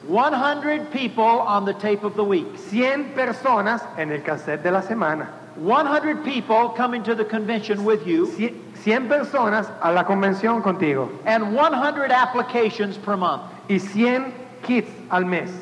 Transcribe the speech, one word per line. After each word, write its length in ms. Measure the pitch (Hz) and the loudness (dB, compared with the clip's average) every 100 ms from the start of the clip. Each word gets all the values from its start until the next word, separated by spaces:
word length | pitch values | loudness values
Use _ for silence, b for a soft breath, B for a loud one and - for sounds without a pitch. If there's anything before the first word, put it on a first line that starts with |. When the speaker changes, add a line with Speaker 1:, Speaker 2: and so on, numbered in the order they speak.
| 135 | 0
Speaker 1:
One 240 | 196 277 | 2 2
hundred 580 | 277 277 294 294 302 302 | 2 0 0 -2 -2 -4
people 320 | 269 247 - | -4 -4 2
on 400 | 226 233 226 202 | 4 6 4 2
the 100 | 196 | 0
tape 280 | 196 214 208 | -2 0 0
of 140 | 208 - | 0 0
the 80 | |
week. 320 | 202 190 147 - | 2 2 0 -10
Speaker 2:
Cien 580 | - 208 254 277 269 | -4 0 2 0 -4
personas 680 | 262 254 226 269 226 202 233 - - | -2 -2 0 2 2 2 -2 -4 -6
en 140 | 156 | -4
el 100 | 147 | -4
cassette 380 | 147 151 - 151 | -4 -4 -4 -2
de 60 | 170 | 2
la 80 | 185 | 0
semana. 480 | 190 226 165 156 - - - | 0 0 0 0 -6 -14 -16
Speaker 1:
One 320 | - 160 262 302 | -6 2 2 4
hundred 380 | 294 302 302 | 2 0 -2
people 460 | - 269 - 220 240 | -2 -4 2 2 2
coming 340 | - 247 240 | 0 -2 -2
to 100 | 202 | -2
the 100 | 226 | -2
convention 600 | 214 220 214 226 214 202 | 0 -2 -2 -4 -2 -2
with 200 | 202 214 | 2 2
you. 220 | 160 165 180 | 2 2 2
Speaker 2:
Cien, 320 | - 233 - - - | 0 -4 -4 -16 -6
cien 260 | - 226 240 | 0 0 2
personas 600 | 294 269 277 226 214 202 - | 0 2 0 2 0 -2 -2
a 120 | 170 | 2
la 100 | 175 | 2
convención 580 | 175 196 196 190 226 233 | 2 2 2 2 0 2
contigo. 480 | 196 175 156 135 120 - | 0 0 0 0 -2 -4
Speaker 1:
And 300 | - 226 214 | 0 0 2
one 180 | 226 311 | 2 2
hundred 380 | 262 285 294 269 | 2 -2 -2 2
applications 880 | 254 247 247 240 240 220 208 208 196 | 4 4 0 -2 0 0 0 -4 -4
per 180 | 202 202 | -4 0
month. 260 | 180 135 - B - | 0 -2 -6 B 0
Speaker 2:
Y 80 | 190 | 0
cien 540 | 185 208 240 254 269 - - - | 0 2 2 2 -2 -10 -16 -14
kits 260 | - 247 - - - | 0 0 0 -10 -2
al 140 | 180 | 0
mes. 260 | 180 180 165 - | 0 -2 -4 -10